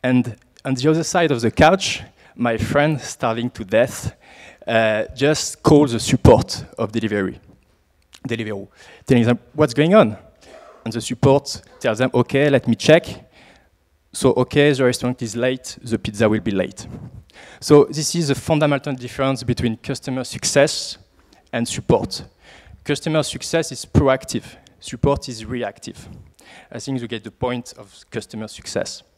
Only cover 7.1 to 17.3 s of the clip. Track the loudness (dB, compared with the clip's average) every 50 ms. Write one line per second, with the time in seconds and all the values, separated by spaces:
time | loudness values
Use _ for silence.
7.1 | -2 -2 -2 -4 -6 -10 _ -20 -20 _ _ _ _ _ _ _ _ _ _ _
8.1 | -20 -16 -8 -8 -6 -6 -6 -8 -8 -10 -12 -16 _ _ -20 -20 -20 -18 _ 4
9.1 | 4 4 6 4 2 0 _ _ _ 0 0 0 2 0 2 6 6 6 6 4
10.1 | 0 -8 -18 -20 _ _ -20 -20 -20 -20 -20 -20 -20 -12 _ -8 -8 -8 -8 -8
11.1 | -4 2 4 4 4 4 2 -4 -12 -12 _ _ -18 -4 -4 -4 0 0 -2 0
12.1 | 2 0 0 2 0 0 2 4 2 2 2 0 -2 0 6 6 6 6 6 -2
13.1 | -16 -16 -18 _ _ -20 -20 _ _ _ _ _ _ _ _ _ _ _ _ _
14.1 | -10 0 2 2 4 2 0 0 2 2 4 4 2 2 2 0 0 0 -4 -4
15.1 | -4 -4 -8 -8 -4 -2 -2 -2 -2 -4 -10 -16 -18 -14 -6 -6 -6 -4 -4 -8
16.1 | -2 0 2 2 2 0 -2 -2 -2 -2 -2 -4 -6 -16 -16 -16 -16 -16 -16 -18
17.1 | -18 -20 -20 _